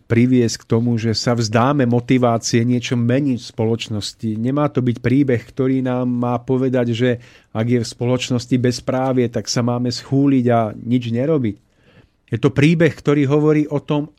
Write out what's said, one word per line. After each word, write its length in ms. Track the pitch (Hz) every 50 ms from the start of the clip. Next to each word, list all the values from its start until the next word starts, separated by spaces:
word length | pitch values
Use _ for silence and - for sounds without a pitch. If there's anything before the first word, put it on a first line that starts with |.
| _
priviesť 560 | - 117 113 120 127 127 123 117 110 - - -
k 40 | -
tomu, 260 | 120 113 117 123 120
že 160 | 110 107 113
sa 240 | 107 - - 127 120
vzdáme 480 | 117 120 107 107 117 117 135 147 147 131
motivácie 800 | 120 120 120 120 - 135 127 123 120 117 113 - - - 117 117
niečo 320 | 123 123 123 120 - 135
meniť 440 | 123 117 117 123 139 151 139 127 113 -
v 80 | -
spoločnosti. 800 | - - 110 110 117 113 - - 110 104 101 - - - - 110 107 110
Nemá 320 | 113 127 135 147 151 143
to 80 | 147 131
byť 180 | 127 127 117 - -
príbeh, 400 | 120 123 139 143 131 123 113 -
ktorý 400 | - - - 131 131 131 131 127
nám 240 | 127 127 123 127
má 320 | 127 123 120 123 120 123 120
povedať, 560 | 120 - 131 127 131 131 123 127 123 120 117
že 140 | 110 127 127 120 120 - - - - _ _
ak 140 | - 107 113
je 120 | 120 123 123 110
v 80 | -
spoločnosti 640 | - - 123 123 127 123 - - 127 120 120 - 135
bezprávie, 720 | 123 120 123 120 - - - 127 127 131 131 131 127 123
tak 240 | 117 120 117 101 -
sa 80 | - 127
máme 320 | 117 120 123 123 123 123
schúliť 540 | 120 - - - 135 135 139 139 139 131 120
a 240 | 120 120 117 113 107 - -
nič 320 | - 113 120 127 120 117
nerobiť. 560 | 113 117 131 151 165 147 123 107 101 - _ _ _ _ _ _ _ - - _ _ _ _
Je 80 | - -
to 160 | 117 - 143
príbeh, 400 | - - 135 160 175 165 170 147
ktorý 320 | - - - 151 147 151 143
hovorí 400 | 131 143 151 147 151 156 151 151 147
o 80 | 147 139
tom, 320 | - - 151 147 147 151 _